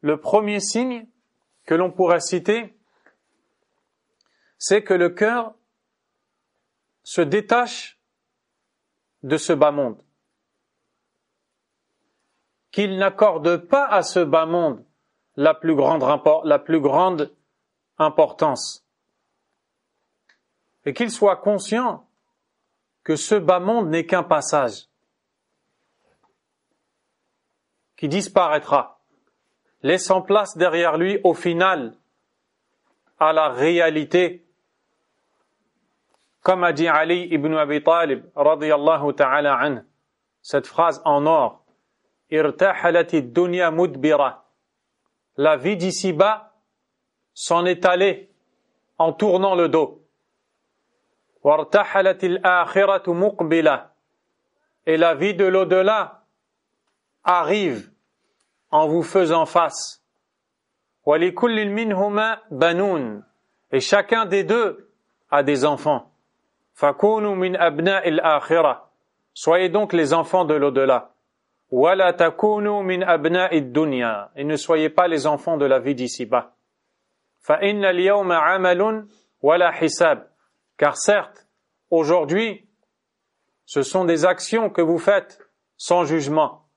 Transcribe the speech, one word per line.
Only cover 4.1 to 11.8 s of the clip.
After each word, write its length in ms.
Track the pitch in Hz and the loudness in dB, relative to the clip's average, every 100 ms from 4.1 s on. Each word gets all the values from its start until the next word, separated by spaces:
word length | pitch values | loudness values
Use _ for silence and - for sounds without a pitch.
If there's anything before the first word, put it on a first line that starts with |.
| _ _ _ _ _ | _ _ _ _ _
c'est 240 | - 202 | -2 -2
que 120 | 214 | 0
le 160 | 185 175 | 0 0
cœur 440 | 175 208 240 220 _ _ _ _ _ _ _ _ _ _ _ _ _ _ _ | 0 -2 -2 -8 _ _ _ _ _ _ _ _ _ _ _ _ _ _ _
se 160 | - - | -10 -4
détache 800 | 160 202 208 233 240 - - _ _ _ _ _ _ _ _ _ _ _ _ _ | -2 -2 0 -2 -2 -8 -16 _ _ _ _ _ _ _ _ _ _ _ _ _
de 140 | 135 151 | -6 -4
ce 160 | - | -2
bas 180 | 156 147 | 2 2
monde, 320 | 143 127 107 _ _ _ _ _ _ _ _ _ _ _ _ _ _ _ _ _ _ | 2 -6 -6 _ _ _ _ _ _ _ _ _ _ _ _ _ _ _ _ _ _